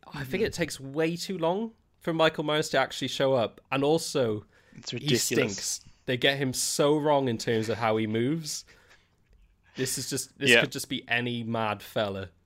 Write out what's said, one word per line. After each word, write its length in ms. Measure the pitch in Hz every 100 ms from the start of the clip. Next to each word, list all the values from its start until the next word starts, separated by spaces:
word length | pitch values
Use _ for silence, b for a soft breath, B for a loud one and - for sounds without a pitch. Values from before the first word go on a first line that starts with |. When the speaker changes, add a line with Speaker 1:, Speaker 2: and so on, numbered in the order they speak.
| -
Speaker 1:
I 120 | 147 127
think 160 | 185
Speaker 2:
Mm-hmm. 40 | 214
Speaker 1:
it 60 |
takes 260 | - 156 -
way 340 | 135 143 165 170
too 220 | - 185
long 340 | 165 190 226 - _ _
for 100 | -
Michael 300 | 165 160 156
Myers 240 | 151 151 147
to 80 | 135
actually 300 | 131 - 131
show 260 | - 135
up, 280 | 131 104 - -
and 100 | 135
also 600 | 139 160 160 147 117 107 - B B B
Speaker 2:
It's 160 | -
Speaker 1:
he 60 | 120
Speaker 2:
ridiculous. 260 | 147 120
Speaker 1:
stinks. 560 | - 117 117 98 - - - - -
They 120 | 123
get 200 | 143 139
him 140 | 135
so 440 | 123 - - 147 151
wrong 320 | 147 143 131
in 80 | 113
terms 320 | - 113 110
of 80 | 110
how 180 | 117 110
he 100 | 110
moves. 600 | 113 127 165 151 - - b b b b b _ _ _ _ _ -
This 200 | 127 -
is 120 | 123
just, 280 | 135 - -
this 120 | -
Speaker 2:
Yeah. 80 | 117
Speaker 1:
could 120 | 123
just 160 | 135 -
be 160 | 131 -
any 340 | 120 120 120
mad 380 | 113 117 110 101
fella. 480 | - 120 104 98 95 _